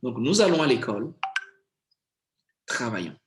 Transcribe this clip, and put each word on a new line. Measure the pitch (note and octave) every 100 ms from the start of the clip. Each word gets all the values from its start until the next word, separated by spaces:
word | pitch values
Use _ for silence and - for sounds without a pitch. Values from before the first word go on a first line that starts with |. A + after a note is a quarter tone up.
Donc, | B2+ A#2
nous | A#2+ F3+
allons | G3+ E3
à | D3+
l'école, | A#2+ A#2 G#2 C3 - - - - _ _ _ _ _ _ _ _ _ _ _ -
travaillons. | - A#2+ G#2+ F2 -